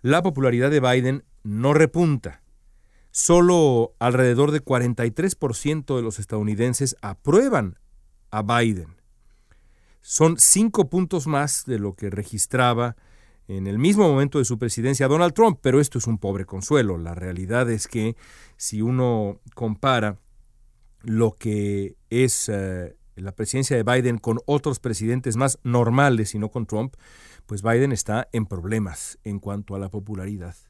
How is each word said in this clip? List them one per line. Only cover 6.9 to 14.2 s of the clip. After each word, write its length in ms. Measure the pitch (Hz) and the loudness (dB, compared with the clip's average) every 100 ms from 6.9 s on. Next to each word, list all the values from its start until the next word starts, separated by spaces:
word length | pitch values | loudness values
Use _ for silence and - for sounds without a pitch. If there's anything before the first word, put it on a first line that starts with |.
| 117 | -6
aprueban 800 | 104 95 - 175 269 180 101 - _ - _ _ _ | -12 -8 2 2 4 0 -2 -8 _ -20 _ _ _
a 140 | 107 | -6
Biden. 540 | 104 117 117 98 80 85 _ _ _ _ _ _ _ _ _ _ | -2 0 0 -2 -8 -20 _ _ _ _ _ _ _ _ _ _
Son 360 | - - 160 165 | -8 2 2 4
cinco 500 | - 190 226 208 151 | 4 6 2 2 2
puntos 380 | 175 180 180 143 | 2 0 -2 -2
más 400 | 143 143 - - | -2 -2 -4 -4
de 140 | 117 | -4
lo 160 | 101 95 | -4 -6
que 160 | 101 | -8
registraba 840 | 98 101 107 - 127 123 117 120 113 _ - _ _ _ | -8 -8 -6 -2 2 2 2 -2 -6 _ -20 _ _ _
en 180 | 98 95 | -8 -6
el 140 | 104 | 0
mismo 280 | 151 208 185 | 2 4 4
momento 300 | 139 | 4